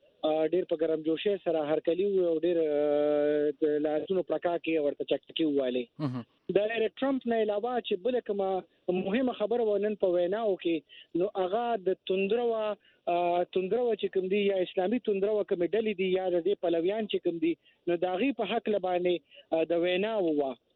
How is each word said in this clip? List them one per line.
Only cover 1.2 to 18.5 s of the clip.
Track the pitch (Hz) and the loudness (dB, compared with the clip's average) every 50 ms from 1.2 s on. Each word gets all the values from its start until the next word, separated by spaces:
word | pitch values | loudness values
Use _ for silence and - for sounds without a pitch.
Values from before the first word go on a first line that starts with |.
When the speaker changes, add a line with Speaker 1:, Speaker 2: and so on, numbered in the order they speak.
| - 208 202 185 - | 0 0 0 0 0
Speaker 1:
سره | 175 160 160 | -2 0 0
هرکلي | 147 143 156 156 - 170 165 175 196 | 2 2 0 0 2 0 0 2 2
وو | 202 196 190 180 170 | 2 2 2 2 2
او | 165 160 | 2 2
ډېر، | 165 175 175 | 2 2 2
آ، | 170 160 151 147 147 147 147 147 147 147 147 147 147 147 147 151 147 147 151 143 - 160 | 2 2 2 2 2 2 2 2 2 2 2 2 2 2 2 2 2 2 0 0 0 0
د | |
لاسونو | 151 147 151 151 151 151 156 147 - 190 180 170 | 0 2 2 0 0 0 -2 -2 0 -2 -2 0
پړکا | - 160 151 - 175 175 165 | -2 -2 -2 0 -2 -2 -2
کې | - 160 160 160 | -2 0 0 2
ورته | 147 143 143 - 143 | 2 0 -2 -2 -2
چکچکي | - 147 139 _ _ - - 165 | -2 -2 -2 _ _ -4 -2 0
ووهلې. | 151 143 139 131 127 123 127 120 - _ - | 2 2 2 0 2 0 -2 -4 -6 _ -6
Speaker 2:
مهم. | 151 135 127 123 117 _ _ _ _ - | -4 -4 -4 -4 -8 _ _ _ _ -2
Speaker 1:
د | 180 196 | 0 0
اریک | 208 214 233 226 220 214 _ - | 0 0 0 0 -2 -2 _ -2
ټرمپ | 262 277 277 254 - | -2 0 0 -2 -2
نه | 233 233 | -2 0
علاوه | 226 220 208 202 208 208 247 254 233 | 0 0 0 -2 -2 -2 -2 -4 -4
چې | - - 214 | -2 -2 -4
بله | 185 180 247 247 240 | -2 -2 -2 -2 -2
کومه | - - 202 202 190 190 190 185 185 _ _ _ - - | -2 -2 -4 -2 -2 -2 -2 -4 -4 _ _ _ -6 -4
مهمه | 180 185 196 196 196 254 269 254 214 | -2 -2 0 0 0 0 0 0 -2
خبره | - 208 196 233 240 233 | -2 -2 -2 0 0 0
وه | 214 208 196 | 2 0 0
نن | 202 214 214 | 0 -2 -2
په | 196 - | 0 0
ویناو | 185 175 180 175 175 196 220 233 208 190 | 2 2 2 2 0 0 -2 0 -2 -2
کې، | - - 175 165 156 - _ - - - _ - | -2 -2 -2 -2 -2 -4 _ -20 -20 -20 _ -4
نو | 170 175 - - | -2 -2 -2 -2
هغه | 196 185 175 190 233 240 240 233 | -2 -2 -2 0 -2 0 0 -2
د | 208 180 190 185 - - | -2 0 -2 -2 -2 -2
توندره | - 190 190 196 196 220 240 240 | -4 -2 -2 0 0 0 0 0
وه، | 233 226 220 214 214 208 - _ _ _ _ - - | 0 -2 -2 -2 -4 -4 -6 _ _ _ _ -4 -2
آ، | 175 175 175 175 175 175 180 | 0 0 2 2 2 0 0
توندره | - - 190 185 185 208 240 247 | 0 -2 -4 -2 0 0 0 0
وه | 240 220 | 0 -2
چې | 202 - | -2 -2
کوم | 190 - 196 185 185 | -2 -2 -2 -2 0
دي، | 190 | 0
یا | 208 202 202 196 | 2 2 2 2
اسلامي | 190 180 - - 190 180 190 240 247 | 0 -2 -2 0 -2 0 0 0 -2
توندره | - 226 202 190 190 208 214 | 0 0 0 0 0 0 0
وه، | 208 185 | 0 0
کومې | - 202 170 175 | -2 -2 -2 0
ډلې | 160 170 220 226 214 202 | 0 0 0 0 0 -2
دي، | 175 190 185 180 | 0 0 0 0
یا | 185 185 185 | 0 0 0
د | 175 175 | 0 0
دې | 165 190 202 - | 2 0 -2 0
پلویان | - 170 170 165 165 185 208 226 220 | 0 0 0 2 0 0 0 -2 -4
چې | 196 - | -2 -4
کوم | 185 - 180 170 165 | -2 -2 -2 -4 0
دي، | 160 170 165 _ _ _ _ _ - 175 | 0 0 -2 _ _ _ _ _ -4 -2
نو | 175 | -2
د | 170 175 | 0 0
هغې | 180 185 175 233 277 233 | -2 0 0 0 0 0
په | - 220 180 | -2 -4 -2